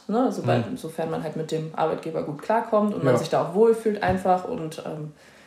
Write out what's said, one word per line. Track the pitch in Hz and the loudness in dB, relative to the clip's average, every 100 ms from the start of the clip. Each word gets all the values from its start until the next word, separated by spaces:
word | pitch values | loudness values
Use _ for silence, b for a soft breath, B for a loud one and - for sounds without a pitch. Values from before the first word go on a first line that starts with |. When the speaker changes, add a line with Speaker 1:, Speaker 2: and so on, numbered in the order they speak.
| - | -4
Speaker 1:
ne? | 214 254 | 0 0
Also | - | 0
bei, | 123 120 | 0 0
Speaker 2:
Mhm. | 117 127 | 0 -6
Speaker 1:
sofern | 156 - 160 | -8 -6 -4
man | 160 | -4
halt | 160 160 | -6 -6
mit | 156 | -4
dem | 160 160 - | -4 -4 -2
Arbeitgeber | 160 180 165 160 | -2 -2 -4 -6
gut | 165 147 | -6 -6
klarkommt | - 226 233 214 208 | 0 0 2 2 2
und | - | 2
man | 135 123 | 2 2
Speaker 2:
Ja. | |
Speaker 1:
sich | - | 2
da | 143 | 0
auch | 151 180 | 2 4
wohlfühlt | 233 220 220 202 | 4 4 2 2
einfach | 180 185 190 180 - | 2 2 2 2 0
und, | 165 156 - - | -6 -6 -8 -8
ähm, | 160 151 - b b | -8 -10 -14 b b